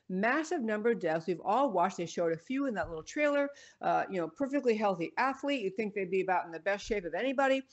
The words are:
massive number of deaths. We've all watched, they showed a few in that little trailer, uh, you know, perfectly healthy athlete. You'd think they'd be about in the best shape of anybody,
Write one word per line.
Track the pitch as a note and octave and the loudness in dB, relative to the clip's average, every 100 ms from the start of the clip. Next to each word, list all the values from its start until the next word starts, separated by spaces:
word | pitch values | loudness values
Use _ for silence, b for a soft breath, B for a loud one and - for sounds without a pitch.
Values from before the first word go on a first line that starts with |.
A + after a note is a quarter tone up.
| - | -6
massive | F#3 A3+ D4 D#4 F4 | 0 2 2 0 -2
number | A3 G#3+ A3+ | 0 0 2
of | G#3 | 2
deaths. | F3 D#3+ D#3+ | 0 0 -2
We've | E3+ | -4
all | - A3+ C#4+ | 0 2 2
watched, | F#3 F3+ F#3+ | 2 2 0
they | E3+ | -6
showed | - E3+ | -2 0
a | D#3+ | -2
few | - C4 C#4 | -4 -2 -2
in | |
that | G3+ D#3+ | -2 -4
little | D#3+ | -6
trailer, | D#3 D4+ D4 C#4+ C#4+ B B B | -6 0 2 2 0 B B B
uh, | E3+ E3 - | 0 2 0
you | F#3+ | -2
know, | D#3+ | -4
perfectly | - C4+ C#4 B3 G#3+ | -4 -2 0 2 2
healthy | G#3 F3 E3 - | 2 0 -2 0
athlete. | B3+ C4 C#4+ C#4 | 0 0 -2 0
You'd | F#3+ | -2
think | F#3+ G#3+ | -2 -4
they'd | G3+ F#3 | -2 0
be | F#3+ | 0
about | F#3+ F3+ | 2 0
in | E3+ | 0
the | E3 | -4
best | F3 G3+ | -2 -2
shape | - G#3 | -2 -4
of | E3+ | -2
anybody, | E3+ B3+ C4 C4+ C4+ C4 | -2 -2 2 2 2 -2